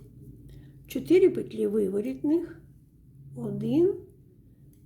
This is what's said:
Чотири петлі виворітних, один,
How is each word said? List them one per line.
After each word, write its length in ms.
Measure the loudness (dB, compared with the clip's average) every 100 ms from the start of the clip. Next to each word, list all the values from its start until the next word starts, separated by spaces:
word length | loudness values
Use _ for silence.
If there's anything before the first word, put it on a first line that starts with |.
| -20 -20 -20 -20 -20 -20 -20 -20 -12
Чотири 440 | -8 2 4 6
петлі 360 | 2 -6 -4 -2
виворітних, 960 | 0 0 -2 -4 -4 0 0 -2 -12 -20 -20 -20 -20 -20 -20 -18 -10
один, 540 | -8 -6 0 2 2 0 -8 -20 -20 -20 -20 -20 -20 -20